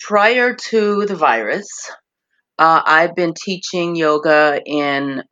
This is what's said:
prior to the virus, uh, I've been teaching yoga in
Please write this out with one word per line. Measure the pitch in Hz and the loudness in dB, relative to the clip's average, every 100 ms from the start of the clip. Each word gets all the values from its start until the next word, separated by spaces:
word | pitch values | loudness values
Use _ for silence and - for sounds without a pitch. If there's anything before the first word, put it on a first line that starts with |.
prior | - 208 214 247 247 | -2 2 2 2 0
to | 226 - 220 208 202 202 | -2 -2 0 0 0 -2
the | 180 | 0
virus, | 147 113 107 170 - - - - _ _ _ _ _ - | 2 2 -2 -6 -8 -16 -16 -18 _ _ _ _ _ 2
uh, | 160 160 | 4 4
I've | - 156 170 | 4 4 2
been | 170 170 | 0 -4
teaching | 160 202 185 - 180 170 170 | -4 -8 -8 -6 -4 -4 -2
yoga | 156 151 160 151 151 143 | 0 0 4 4 4 0
in | - 147 143 139 139 135 - | -4 -4 -2 -2 -4 -8 -6